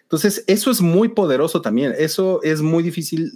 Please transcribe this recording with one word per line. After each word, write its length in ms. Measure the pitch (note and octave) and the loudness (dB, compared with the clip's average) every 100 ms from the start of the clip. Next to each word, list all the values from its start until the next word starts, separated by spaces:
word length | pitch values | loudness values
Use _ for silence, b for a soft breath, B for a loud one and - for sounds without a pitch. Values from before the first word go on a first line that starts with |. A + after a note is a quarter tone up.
Entonces, 420 | _ D#3+ G#3 - - | _ 0 0 0 0
eso 240 | G3+ C4 | 0 2
es 120 | B3 | 2
muy 260 | F3 E3+ A3+ | 2 4 2
poderoso 540 | A3+ F3+ C3 D#3+ E3+ | 0 0 2 0 -2
también. 320 | A2+ A2 C#3 A#2 | -2 0 0 0
Eso 420 | D#3 - F#3+ F#3 | -2 0 0 0
es 180 | D#3 D#3 | 0 0
muy 220 | D#3 E3 | 2 0
difícil 480 | E3+ E3+ D#3 D#3+ E3 | 0 -4 -6 -4 -6